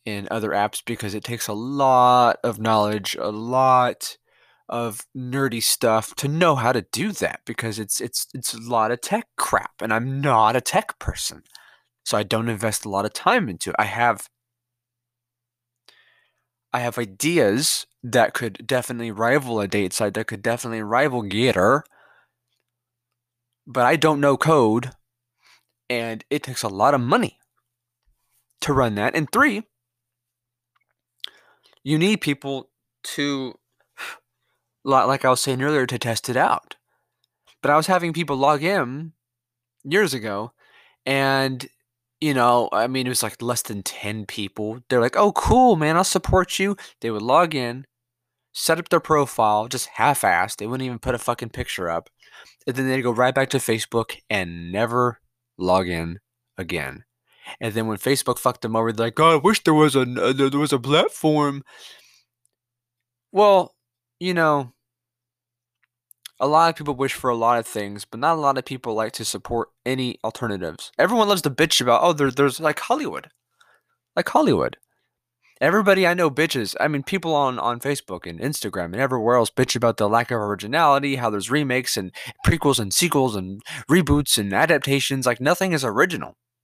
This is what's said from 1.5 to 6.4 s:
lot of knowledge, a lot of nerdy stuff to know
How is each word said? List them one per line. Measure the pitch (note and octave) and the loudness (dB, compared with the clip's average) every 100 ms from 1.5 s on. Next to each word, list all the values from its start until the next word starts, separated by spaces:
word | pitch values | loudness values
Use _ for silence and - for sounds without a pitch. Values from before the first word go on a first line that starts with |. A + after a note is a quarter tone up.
lot | G#2 B2 C#3+ C3+ B2+ B2 B2 A#2+ - | -6 -6 0 4 6 6 6 4 2
of | A#2+ A2 | -2 -2
knowledge, | A2 A2 G#2 G#2+ F#2+ - | 0 2 2 0 -6 -6
a | G2+ | -6
lot | G#2+ A#2 B2+ C3 B2+ B2 - - - _ _ _ _ - | -6 -4 0 4 4 2 -2 -10 -14 _ _ _ _ -10
of | A#2 A#2 G#2+ - C3 | -6 -6 -8 -14 -12
nerdy | B2 C3+ C3+ A#2 | -6 -2 -2 0
stuff | - - A#2+ A2 - - | -2 0 2 2 0 -6
to | C#3+ | -4
know | D#3 | 2